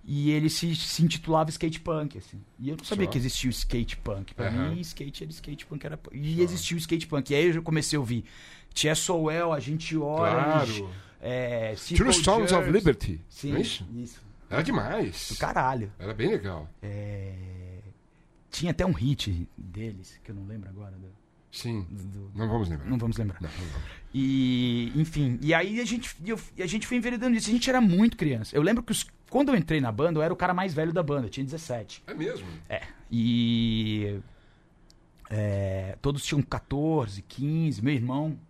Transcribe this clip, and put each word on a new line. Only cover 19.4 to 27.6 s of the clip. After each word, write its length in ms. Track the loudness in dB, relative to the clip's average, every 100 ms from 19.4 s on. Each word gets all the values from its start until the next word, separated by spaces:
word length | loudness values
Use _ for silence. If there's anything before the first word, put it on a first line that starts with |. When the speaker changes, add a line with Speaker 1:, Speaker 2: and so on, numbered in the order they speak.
| -4 -12
Speaker 1:
deles, 640 | -12 -8 -10 -10 -16 -20
que 80 | -14
eu 40 |
não 100 | -12 -10
lembro 220 | -12 -12
agora, 260 | -14 -14 -16
do 100 | -18 -20 _ _ _
Speaker 2:
Sim. 360 | -8 -4 -4 -4
Speaker 1:
do 420 | -10 -10 -12 -10
Speaker 2:
Não 120 | -4 0
vamos 220 | 2 0
lembrar. 180 | -2 -2
Speaker 1:
Não 120 | 0
vamos 180 | 0 0
lembrar. 240 | -2 -4
Speaker 2:
Não, 80 | -8
não 80 | -8
vamos. 320 | -8 -8 -8 -12 -6
Speaker 1:
E, 800 | 0 2 4 4 4 2 0 0 0
enfim, 420 | 0 2 0 2
e 140 | 2
aí 260 | 2 2 -2
a 40 | -2
gente, 280 | -4 -6 -10
e 60 | -6
eu, 100 | -6 -6 -6
e 40 |
a 40 | -2
gente 200 | -2 0
foi 120 | 0
enveredando 320 | 0 0 2
nisso. 160 | 2 4
A 40 |
gente 180 | 2